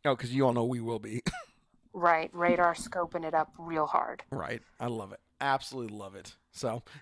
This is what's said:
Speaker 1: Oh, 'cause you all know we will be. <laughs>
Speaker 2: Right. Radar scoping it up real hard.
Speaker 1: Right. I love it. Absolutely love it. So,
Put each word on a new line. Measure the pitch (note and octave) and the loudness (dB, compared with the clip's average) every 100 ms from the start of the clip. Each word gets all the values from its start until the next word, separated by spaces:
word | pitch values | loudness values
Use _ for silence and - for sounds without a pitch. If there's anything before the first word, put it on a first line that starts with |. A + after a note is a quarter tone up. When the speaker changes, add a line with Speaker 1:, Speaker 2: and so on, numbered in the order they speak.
Speaker 1:
Oh, | C#3+ B2+ | 0 0
'cause | A#2+ | 0
you | C3 | 4
all | C3 | 4
know | A#2+ | 4
we | A#2+ A#2+ | 2 0
will | A2+ A2+ | -2 -4
be. | G#2+ A2 - | -4 -6 -4
<laughs> | F5+ - _ _ _ _ | -8 -12 _ _ _ _
Speaker 2:
Right. | G3 F3 D#3+ - | 2 4 4 0
Radar | F3 F3 F3 F3 | 0 2 6 4
scoping | E3 - F#3 E3+ E3+ | 2 -4 -4 -4 -4
it | D#3+ | 0
up | D#3+ D3+ - | 0 0 -6
real | E3 D#3+ D3+ | -4 0 2
hard. | - - - - | 2 0 -6 -8
Speaker 1:
Right. | A#2 D#2 A#2+ - - | -8 -6 -8 -10 -8
I | A#2+ | -6
love | A2+ G2 | -4 -8
it. | G2 _ _ | -14 _ _
Absolutely | C#3 C3+ - C3+ A2 G#2 | 0 0 -2 -8 -8 -10
love | F#2+ | -12
it. | G2 - - _ | -14 -18 -20 _
So, | - A#2+ A#2 - - | -6 -4 -4 -8 -10